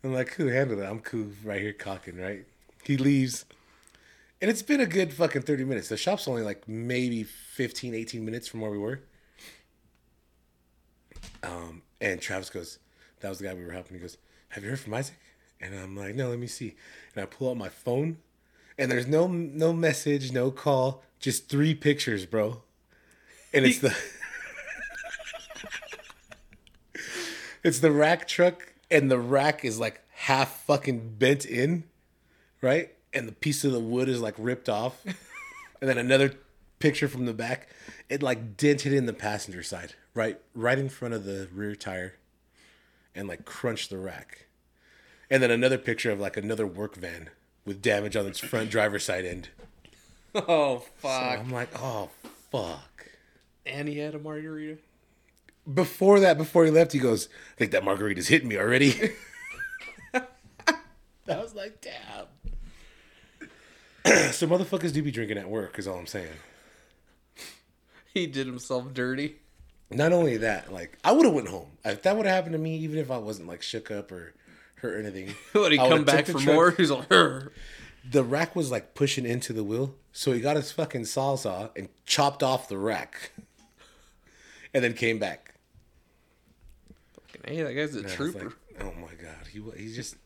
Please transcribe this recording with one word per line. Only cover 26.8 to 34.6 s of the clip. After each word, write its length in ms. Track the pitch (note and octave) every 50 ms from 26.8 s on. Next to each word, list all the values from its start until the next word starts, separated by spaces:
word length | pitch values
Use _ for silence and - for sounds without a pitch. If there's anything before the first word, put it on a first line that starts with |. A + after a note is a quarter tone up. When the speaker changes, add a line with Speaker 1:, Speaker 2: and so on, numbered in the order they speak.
| _ _ _ - - - - - - - - - - - - - -
Speaker 1:
it's 160 | F3+ C#3 B2+
the 120 | C#3+ D#3+
rack 360 | D3 D3 D3+ D#3 E3+ E3 - -
truck, 460 | - - F3 F3+ F3 - - - _ _ _ _
and 200 | - D3+ C#3 C3+
the 80 | C3 B2
rack 440 | A#2+ A#2+ C3+ C#3 C#3 D3+ D3+ - -
is, 160 | B2+ A2 A2+
like, 220 | A#2 A2 - - _ _ _
half 500 | - - - C#3 C3 C3+ - - - -
fucking 500 | - D3 C3+ - C#3 B2+ A#2 A2+ A2+ A2 G#2+
bent 280 | C3 B2+ C#3+ C#3 -
in, 380 | - B2 A#2+ B2+ D3 F3 F3 D#3+ - _ _ _ _ _ _ _ _ _ _ _ _ _ _
right? 320 | - B2+ C3+ E3 E3+ - - _ _ _ -
And 140 | C#3 B2 A2+
the 40 | G#2
piece 300 | _ - D3+ C#3+ - -
of 80 | C#3+
the 80 | C3 A#2+
wood 300 | A2+ A2+ A#2+ B2 C3 C3
is, 120 | C3 A#2+
like, 140 | A2+ G#2+ G#2 -
ripped 320 | A2 A#2+ B2 B2+